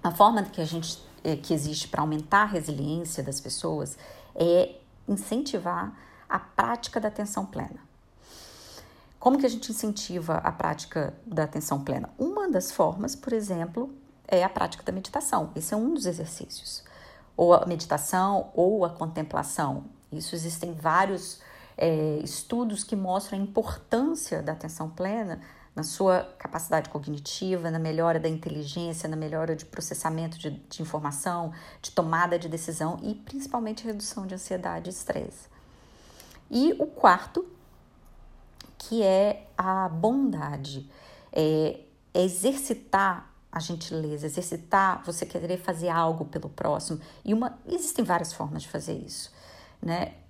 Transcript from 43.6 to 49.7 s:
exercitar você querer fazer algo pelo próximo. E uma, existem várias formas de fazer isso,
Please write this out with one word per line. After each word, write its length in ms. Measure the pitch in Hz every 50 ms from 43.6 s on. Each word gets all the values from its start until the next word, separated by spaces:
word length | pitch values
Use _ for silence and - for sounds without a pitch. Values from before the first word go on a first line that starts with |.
| 160 - 170 165 - - 170 160 156 151 151 147 151
exercitar 760 | 156 151 180 175 - 170 165 - - - 196 196 185 - - -
você 200 | 175 170 - -
querer 320 | - - 175 160 170 180
fazer 320 | 180 - - 175 160 170 175
algo 360 | 165 165 165 160 165 160 151
pelo 240 | 139 - 156 151 147
próximo. 500 | - - - 156 147 - - - 160 151 - - - - -
E 100 | - 214
uma, 240 | 226 247 247 - - -
existem 380 | - 349 359 - - - - 226
várias 300 | 175 180 170 170 165 -
formas 300 | - 165 147 151 156 -
de 40 |
fazer 260 | - - 151 143 165 160
isso, 380 | 135 - - - - - - - - - - - - - -